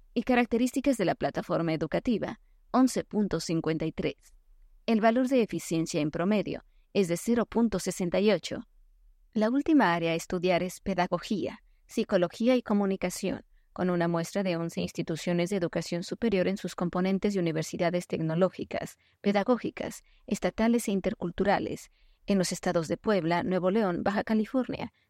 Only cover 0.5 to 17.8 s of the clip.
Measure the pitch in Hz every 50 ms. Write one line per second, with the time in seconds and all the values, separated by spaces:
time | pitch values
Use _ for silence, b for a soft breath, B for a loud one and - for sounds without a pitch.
0.5 | 240 226 254 247 - 269 - 285 262 - 185 165 151 - - 143 - 165 - -
1.5 | 170 160 165 165 160 151 160 156 - 170 - 254 233 175 - - 226 - _ _
2.5 | _ _ _ _ - 247 262 254 - 196 - - - 208 208 185 - 165 - -
3.5 | 165 165 - 160 160 156 165 160 - - 185 151 - - _ _ - - _ _
4.5 | - - - - - - _ - 226 220 202 226 226 254 262 254 277 254 220 -
5.5 | - 165 - - 175 165 165 - - 160 151 156 - - 170 196 214 202 180 -
6.5 | - - - _ _ _ _ _ - 196 196 165 170 175 - 233 233 240 - -
7.5 | - 220 233 220 - 185 - 196 180 - 190 175 185 185 202 214 202 160 - -
8.5 | - - - - _ - - _ _ _ _ - _ _ _ _ - 214 214 220
9.5 | 247 285 285 330 320 285 220 175 170 170 165 165 165 165 - - 185 180 165 180
10.5 | 180 170 180 185 - - - 196 190 180 175 - 185 170 - - 220 180 - -
11.5 | - - _ _ _ _ _ _ - - 208 - 208 185 175 170 - - 226 247
12.5 | 254 247 - - 214 202 202 196 190 - - 180 - - - 180 - - - _
13.5 | _ _ _ _ _ - 180 185 180 175 170 170 170 165 165 - - 202 196 185
14.5 | 170 165 170 170 - 190 175 175 - - 165 - 165 151 - 180 175 170 175 175
15.5 | 208 196 170 156 - 175 160 - 175 170 196 - - - 226 226 202 185 175 180
16.5 | 196 - - 175 - - 180 175 - 180 180 190 196 185 - 208 202 190 170 165
17.5 | 156 160 160 - - 165